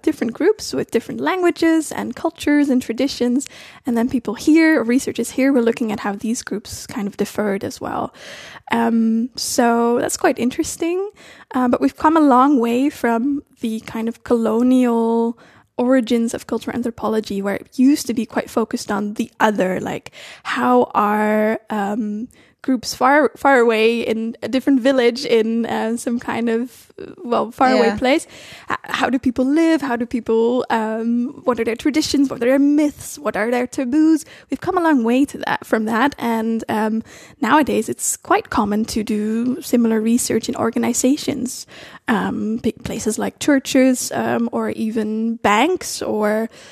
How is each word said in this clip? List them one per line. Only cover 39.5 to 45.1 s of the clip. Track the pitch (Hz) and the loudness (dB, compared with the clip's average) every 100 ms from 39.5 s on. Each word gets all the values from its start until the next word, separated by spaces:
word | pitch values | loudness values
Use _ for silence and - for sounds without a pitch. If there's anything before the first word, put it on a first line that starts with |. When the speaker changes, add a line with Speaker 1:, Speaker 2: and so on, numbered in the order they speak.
| 277 | -4
Speaker 1:
similar | - 240 226 220 | 0 2 2 2
research | 220 240 - 226 - | 2 0 0 -2 -2
in | - | -4
organizations, | 226 240 233 240 254 302 - - 254 - - - - - - | -2 -2 -2 2 2 2 -2 -4 -6 -10 -16 -20 -20 -12 -2
um, | 214 190 214 208 226 | -2 -2 -4 -4 -4
p-, | 233 - | -4 -6
places | - 247 - 220 | -8 -6 -4 -4
like | 202 - | -4 -2
churches, | - 277 - 269 262 254 - | 2 2 2 4 4 2 -2
um, | 240 226 240 233 | -4 -2 -2 -2
or | 233 220 | -4 -4
even | 220 220 220 214 | -4 -4 -2 -2